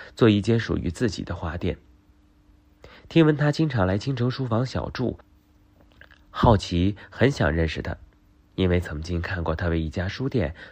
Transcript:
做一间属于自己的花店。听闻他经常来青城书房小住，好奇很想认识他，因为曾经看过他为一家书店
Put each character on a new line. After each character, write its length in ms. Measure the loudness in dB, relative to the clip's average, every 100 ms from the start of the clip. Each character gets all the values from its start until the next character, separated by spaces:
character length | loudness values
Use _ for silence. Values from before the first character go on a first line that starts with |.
| -10 2
做 140 | 4
一 120 | 4
间 160 | 2 0
属 180 | 0 -2
于 120 | -4
自 200 | -2 -4
己 140 | -4
的 120 | -8 -8
花 220 | -6 -4
店。 200 | -4 -6 _ _ _ _ _ _ _ -20 _ _ -20 -20 0
听 160 | 4 6
闻 100 | 4
他 160 | 2
经 160 | 2 0
常 180 | 2 2
来 100 | 0
青 180 | -2 -2
城 140 | -2
书 140 | -2 -2
房 200 | -2 -2
小 240 | -4 -6
住， 280 | -4 -4 -4 -12 _ _ _ _ _ _ -20 -20 -20 _
好 260 | 2 6 6
奇 400 | 4 0 0 -2 -8
很 200 | 0 2
想 200 | 2 0
认 160 | 2 -2
识 140 | -2
他， 160 | -8 -8 -14 _ _ _ _
因 160 | -2 2
为 100 | 2
曾 220 | 0 -8
经 180 | -6 -4
看 240 | -4 -4
过 120 | -4 -2
他 120 | -2
为 140 | -2
一 80 | -2
家 180 | -4 -6
书 220 | -4 -4
店 260 | -2 -2 -6 -18